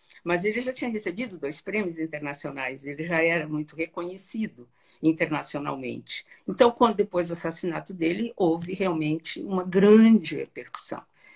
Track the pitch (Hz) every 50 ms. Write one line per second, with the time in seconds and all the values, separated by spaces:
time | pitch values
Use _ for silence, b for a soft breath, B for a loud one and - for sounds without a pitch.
0 | b b b b b 170 175 170 190 214 214 240 254 254 254 - 277 240 220 208
1 | - 185 175 202 254 220 185 156 139 139 156 - - 196 190 214 202 175 165 165
2 | 160 160 156 147 147 143 147 - - 143 139 139 131 127 131 135 139 143 143 147
3 | 160 170 170 160 165 165 170 165 151 151 151 151 151 151 - 156 165 165 - 180
4 | 175 180 185 196 - - - 220 220 - - - 123 - _ _ _ _ _ _
5 | - 160 160 160 170 151 151 143 143 - - 143 143 147 143 135 127 120 117 120
6 | 120 - - - - b b b b b 180 - 254 240 240 - 247 226 208 190
7 | 202 - - 175 170 170 170 - - 165 165 - - 175 156 156 156 - 190 175
8 | 160 165 180 208 233 226 - - 196 165 165 170 170 180 190 190 190 185 165 160
9 | 156 151 156 165 - - - - - 202 190 185 180 185 180 196 190 208 214 220
10 | 220 226 226 196 160 151 156 135 - - - - 123 - - - - - - -
11 | - _ b b b b b